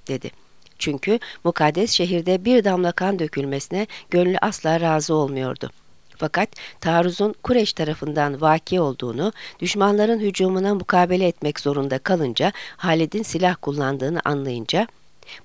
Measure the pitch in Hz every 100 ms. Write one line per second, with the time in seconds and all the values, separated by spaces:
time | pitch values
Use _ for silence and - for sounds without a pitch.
0 | - 131 123 - - - - - - 143
1 | 190 226 - - 170 - 156 151 220 -
2 | 180 175 170 185 202 247 202 180 175 -
3 | 185 196 156 - 139 139 - 185 220 -
4 | - 175 180 190 214 - 160 165 165 156
5 | 151 156 143 135 131 127 131 - - -
6 | - - 156 170 214 - - - 165 170
7 | 180 175 208 - - 247 208 - 156 151
8 | 151 151 143 139 156 160 - 180 151 127
9 | 123 117 196 - - - 175 208 202 208
10 | 214 226 208 185 185 185 196 202 - 180
11 | 180 180 180 - 151 - 143 143 139 131
12 | - 180 139 - 170 - - - 180 160
13 | 160 208 220 160 180 175 - 143 135 139
14 | 131 170 - 143 135 120 107 170 226 -
15 | - - - -